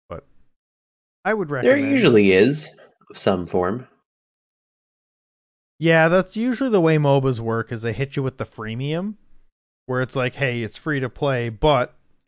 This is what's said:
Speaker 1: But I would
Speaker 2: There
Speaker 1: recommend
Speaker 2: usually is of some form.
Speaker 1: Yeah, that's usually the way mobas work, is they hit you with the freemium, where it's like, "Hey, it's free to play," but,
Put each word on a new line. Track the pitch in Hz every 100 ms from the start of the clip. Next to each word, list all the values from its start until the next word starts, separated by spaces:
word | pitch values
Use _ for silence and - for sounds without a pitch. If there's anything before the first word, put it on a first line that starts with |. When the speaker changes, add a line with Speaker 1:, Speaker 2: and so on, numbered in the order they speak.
| _
Speaker 1:
But | 82 - _ _ _ _ _ _ _ _ _
I | -
would | 220 165
Speaker 2:
There | 139
Speaker 1:
recommend | 233 285 277
Speaker 2:
usually | 277 185 113 98
is | 92 127 151 - - - _ _
of | -
some | 110 95 85
form. | 95 90 117 127 _ _ _ _ _ _ _ _ _ _ _ _ _ _ _ _ _ _ _
Speaker 1:
Yeah, | 165 165 165
that's | 180 185 214
usually | 240 233 269
the | 208
way | 160 156
mobas | 147 139 135 117
work, | 113 113 113
is | 117
they | 117
hit | 110 139 143
you |
with | 131 -
the | 110
freemium, | - 110 113 139 160 202 208 _ - _ _ _ _ -
where | 127
it's | 127
like, | 135 123
"Hey, | - 135 120
it's | 110 -
free | 160 143
to | 127
play," | - 143 127 117
but, | 110 156 139 123 _ _ _